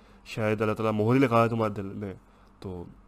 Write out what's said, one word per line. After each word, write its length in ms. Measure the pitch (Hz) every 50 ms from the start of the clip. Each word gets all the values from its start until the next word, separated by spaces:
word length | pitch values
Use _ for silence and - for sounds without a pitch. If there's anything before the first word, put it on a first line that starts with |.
| - - - - -
شاید 360 | - - 117 110 107 107 104
اللہ 120 | 113 107 107
تعالیٰ 320 | - 110 110 107 107 104
مہر 100 | 113 123
ہی 40 | 135
لگا 240 | 139 120 117 117 117
ہے 60 | 117
تمہارے 240 | 117 113 110 107 101
دل 100 | 104 98
میں۔ 300 | 98 101 101 104 98 90 - - _ _ _ - _ _ _
تو 240 | - 101 92 90 87 - - - -